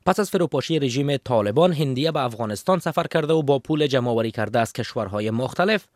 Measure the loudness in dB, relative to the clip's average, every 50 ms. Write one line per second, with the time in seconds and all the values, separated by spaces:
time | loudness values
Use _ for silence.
0 | _ 0 2 2 0 0 0 0 0 2 0 -2 -2 0 0 0 0 0 0 0
1 | 0 0 -2 -2 -2 0 2 2 2 2 4 4 4 4 2 0 -2 -2 -2 -2
2 | -2 -2 -2 -2 -4 -4 -4 -4 -6 -6 -6 -4 0 0 0 0 0 -2 -2 -2
3 | -4 0 0 0 2 2 0 2 4 2 2 2 2 -2 0 0 2 2 2 2
4 | 2 2 0 0 0 -2 -2 -2 -4 0 2 0 0 0 -2 -8 -8 -6 -4 -6
5 | -6 -4 -4 -2 -2 -2 -2 -2 -4 -2 0 0 0 2 0 -2 -4 _ _